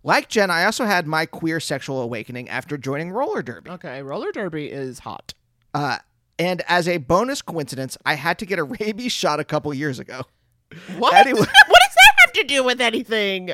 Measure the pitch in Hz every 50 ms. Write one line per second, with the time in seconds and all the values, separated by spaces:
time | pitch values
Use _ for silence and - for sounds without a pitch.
0 | _ 139 185 277 - _ - 214 196 185 175 165 175 208 220 - 254 208 202 180
1 | 165 147 156 160 160 156 - - 165 160 160 160 - - 151 131 - - 139 131
2 | 120 117 120 107 107 - 123 123 123 - 95 127 131 - 147 143 120 135 135 143
3 | 165 180 185 233 277 - 415 247 143 123 113 - _ - 180 175 - 160 127 135
4 | 139 135 143 202 277 415 403 277 208 175 160 156 147 123 - 139 135 131 120 -
5 | - 113 - - _ - - _ _ _ _ _ _ _ - 143 147 135 120 -
6 | _ _ _ _ _ _ _ - 165 180 185 165 - - 175 180 160 175 175 170
7 | 131 123 165 190 233 262 285 - - - 165 165 143 - 139 131 131 123 - -
8 | _ 131 143 143 139 170 175 - 220 180 196 170 156 135 247 - 220 208 220 196
9 | 247 247 - - - 170 147 147 151 - 156 151 - 147 147 131 151 147 131 -
10 | - - - 127 - _ _ _ _ _ _ _ _ _ - - - - 190 -
11 | 233 - - - 807 453 269 - - - - 784 - - 403 - 762 784 - 679
12 | 762 855 831 807 719 - - 370 359 254 285 269 262 254 262 247 254 233 226 -
13 | 233 - 226 220 208 196 190 185 185 175